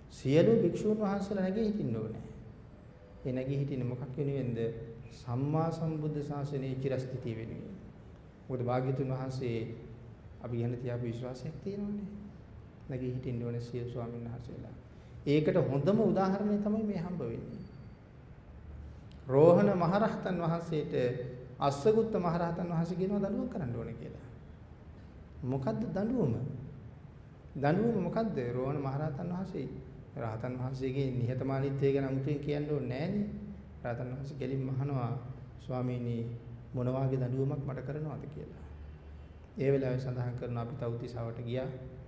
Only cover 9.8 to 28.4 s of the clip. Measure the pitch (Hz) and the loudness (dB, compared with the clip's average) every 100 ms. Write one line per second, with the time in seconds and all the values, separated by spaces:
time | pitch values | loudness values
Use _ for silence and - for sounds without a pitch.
9.8 | - - - - - - 117 120 117 123 | -12 -14 -16 -16 -16 -10 -4 0 0 0
10.8 | 127 120 123 113 127 127 160 - 196 208 | -2 -2 -2 -4 -4 -6 -8 -6 -6 -4
11.8 | 208 208 185 - - - - - - - | -4 -4 -6 -10 -12 -14 -16 -16 -16 -14
12.8 | - 127 127 123 139 117 120 120 - 127 | -6 -4 -2 -2 -2 -2 -2 -4 -4 -4
13.8 | 120 123 117 120 117 117 - - - - | -4 -4 -6 -6 -6 -8 -10 -10 -10 -12
14.8 | - - - - 147 147 151 180 127 139 | -16 -18 -16 -4 4 6 8 6 6 4
15.8 | 151 220 202 175 190 202 208 208 208 214 | 6 6 6 6 4 4 2 2 2 2
16.8 | 208 185 175 170 120 117 - - - - | 2 0 -2 -2 -2 -4 -6 -10 -10 -12
17.8 | - - - - - - - - - - | -14 -16 -18 -18 -18 -18 -16 -14 -12 -12
18.8 | - - - - - 135 165 175 202 185 | -12 -14 -14 -10 4 10 12 12 10 6
19.8 | 170 196 220 - 196 175 165 170 165 156 | 6 6 4 2 0 0 2 0 0 -2
20.8 | - 139 123 - - - - - 143 139 | 0 2 2 0 -4 -8 -10 2 2 4
21.8 | 220 220 220 190 175 170 170 170 175 165 | 6 6 4 2 2 2 0 0 0 2
22.8 | 170 175 190 208 196 240 254 208 127 117 | 2 2 2 2 2 0 -2 -2 -2 -2
23.8 | 113 113 - - - - - - - - | -4 -6 -10 -10 -14 -16 -16 -18 -18 -18
24.8 | - - - - - - 127 135 208 220 | -16 -16 -16 -16 -16 -6 -2 0 0 0
25.8 | 233 185 220 254 147 104 - - - - | 0 0 2 4 2 2 -2 -6 -10 -12
26.8 | - - - - - - - 147 139 180 | -14 -16 -16 -16 -18 -18 -10 2 4 6
27.8 | 233 214 175 220 226 143 | 4 4 2 2 0 0